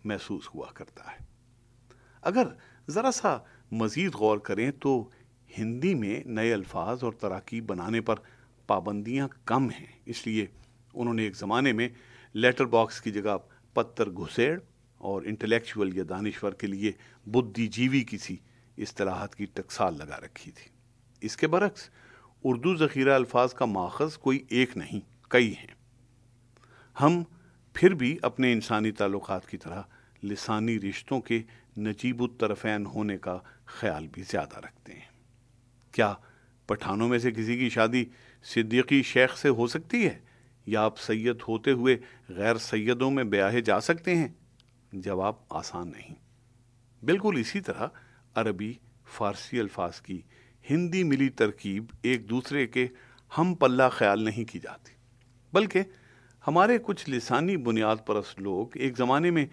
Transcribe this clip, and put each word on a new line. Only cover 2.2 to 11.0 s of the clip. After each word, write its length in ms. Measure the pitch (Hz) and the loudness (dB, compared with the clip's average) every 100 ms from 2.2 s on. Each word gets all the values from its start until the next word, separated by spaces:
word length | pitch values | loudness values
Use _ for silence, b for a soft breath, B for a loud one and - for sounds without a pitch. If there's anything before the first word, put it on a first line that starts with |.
اگر 240 | 165 214 240 - b b - | 0 2 0 -2 b b -4
ذرا 220 | 170 254 | 0 0
سا 240 | - 202 127 b b b | 0 0 -2 b b b
مزید 420 | 110 110 131 190 | -2 0 0 -2
غور 240 | 139 107 104 | 2 2 2
کریں 300 | - 101 131 139 | 0 -2 -2 0
تو 120 | 139 131 107 b b _ _ | 0 0 -2 b b _ _
ہندی 440 | - 110 120 175 | -6 -4 0 0
میں 260 | 160 101 117 - | 0 -2 -4 -4
نئے 260 | 110 113 | 0 2
الفاظ 500 | 110 92 95 87 123 | 0 -2 -6 -4 -4
اور 80 | 123 | -4
تراکیب 520 | 107 98 92 - 117 110 | -4 -6 -6 -6 -8 -6
بنانے 340 | 90 87 117 | -6 -2 -2
پر 160 | 113 107 b b b b - | 0 -2 b b b b -2
پابندیاں 600 | 101 92 104 107 135 135 - | 0 0 -6 -4 -2 -4 -8
کم 240 | - 123 127 | -2 0 0
ہیں، 160 | - - - - | -4 -16 -20 -12
اس 200 | 117 117 | -8 -4
لیے 200 | 110 98 b b b _ | -2 -4 b b b _
انہوں 200 | - | -6